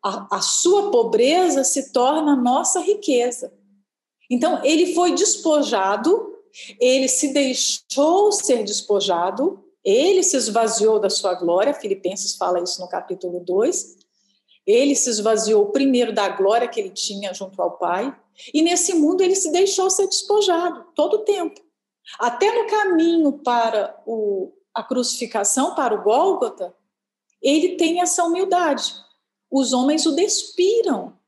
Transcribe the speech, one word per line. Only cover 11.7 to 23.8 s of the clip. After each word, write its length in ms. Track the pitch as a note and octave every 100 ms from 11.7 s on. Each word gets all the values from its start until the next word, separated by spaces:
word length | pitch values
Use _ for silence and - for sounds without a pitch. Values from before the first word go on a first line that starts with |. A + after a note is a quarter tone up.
Filipenses 600 | C#4+ G#3+ G3 F3+ G3 - -
fala 260 | F3+ F3+
isso 180 | F3+ -
no 80 | F3+
capítulo 520 | F#3 - F3+ F3+ F3
dois, 560 | F3 F3+ A#3+ F#4 - - _ _ _ _ _ _
ele 300 | - A3+ C#4+
se 160 | C#4 B3
esvaziou 600 | G#3+ G#3+ A3 G#3+ A3 G3+
primeiro 400 | C4+ C4+ B3 A#3
da 160 | G#3+ G3
glória 400 | F#3+ G3 A#3 A#3+
que 100 | A#3+
ele 120 | G3
tinha 440 | - - G3+ G3+
junto 260 | F#3 F#3+ F#3+
ao 180 | F3 -
Pai, 380 | F3 F3 B3+ C4 _ _ -
e 80 | D4+
nesse 320 | E4 F4 -
mundo 280 | F4 D4 F#4
ele 120 | F#4
se 160 | F#4+ D#4+
deixou 400 | D#4+ G4 F#4+ F#4+
ser 160 | F#4+ F#4+
despojado 800 | - - G#4 G#4 E4+ F4 D#4+ -
todo 200 | - F4
o 100 | G#4
tempo. 360 | G#4+ G4+ E4+ - _ _ _ _ - -
Até 440 | A#3+ A#3 G4+ A#4+
no 60 | G#4+
caminho 640 | G#4+ G4 E4+ E4 E4+ D4+
para 680 | - - A#3+ A3+ A3